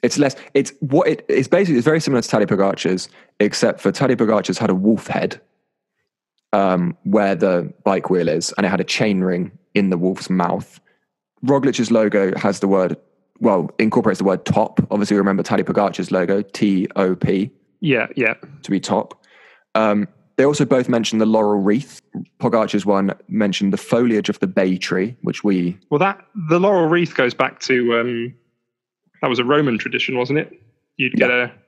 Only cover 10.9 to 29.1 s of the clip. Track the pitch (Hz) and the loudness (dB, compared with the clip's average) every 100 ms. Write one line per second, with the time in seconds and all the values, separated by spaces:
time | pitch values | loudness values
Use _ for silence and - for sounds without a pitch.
10.9 | _ _ _ _ _ 123 139 135 123 110 | _ _ _ _ _ 0 2 2 0 2
11.9 | 117 107 101 95 92 101 95 98 98 90 | 2 4 2 0 0 -2 0 2 2 0
12.9 | 87 _ _ _ _ 113 95 76 - 113 | -4 _ _ _ _ 0 2 -2 -2 0
13.9 | 123 107 92 98 92 - - 110 - - | 2 0 0 0 0 0 0 2 0 0
14.9 | 104 101 104 98 98 - 101 92 95 101 | 0 0 2 2 0 0 -2 0 0 0
15.9 | 90 90 95 90 98 104 - 107 95 - | -2 -4 -2 0 -2 -4 -2 0 0 -2
16.9 | - 95 90 - 95 110 _ _ _ 165 | 0 0 0 0 0 -2 _ _ _ -2
17.9 | 123 - - 113 - - - - 98 - | 0 -2 -2 -2 -2 -12 -20 -4 -4 0
18.9 | 104 - - _ _ - _ _ 110 110 | -2 -2 -14 _ _ -20 _ _ -2 0
19.9 | 104 101 _ _ - 135 147 135 131 123 | 0 -2 _ _ 0 2 2 2 2 2
20.9 | 120 110 110 110 110 104 104 95 113 147 | -2 0 0 2 2 2 0 2 0 -2
21.9 | - _ - - _ 127 113 107 110 98 | -18 _ -14 -14 _ -2 0 0 -2 0
22.9 | 98 98 - - 98 104 92 101 98 - | 0 0 -4 -6 -2 0 0 -2 -2 -2
23.9 | 120 123 110 101 104 95 95 92 92 - | 0 2 0 -2 -4 -2 0 0 0 -2
24.9 | 92 101 123 - - 104 95 87 95 _ | -2 -2 -4 -8 -4 0 0 0 -6 _
25.9 | 147 190 196 - 214 156 170 190 190 165 | 0 0 -2 -12 -10 0 2 4 2 2
26.9 | 170 165 - 127 120 131 - - 127 120 | 2 0 0 -2 0 -4 -4 -2 0 2
27.9 | 117 120 120 120 123 _ _ _ _ _ | 0 -2 -6 -8 -12 _ _ _ _ _
28.9 | _ _ | _ _